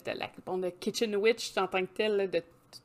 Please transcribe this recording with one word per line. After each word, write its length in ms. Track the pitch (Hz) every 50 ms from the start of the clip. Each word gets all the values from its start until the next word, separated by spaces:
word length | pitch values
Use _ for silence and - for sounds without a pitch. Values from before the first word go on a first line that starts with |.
| -
de 140 | - - -
la, 100 | - - - - -
bon, 120 | - 185 185
de 100 | 185 180
Kitchen 460 | 175 - - 214 196 - 220 214 208
Witch 360 | 202 202 226 233 233 - - - 208
en 100 | 190 180
tant 140 | - 185
que 120 | 185 185 -
telle, 220 | - 220 214 208
là, 120 | 196 196 185
de 120 | 175 165
tout 400 | - - - - _ _ - - -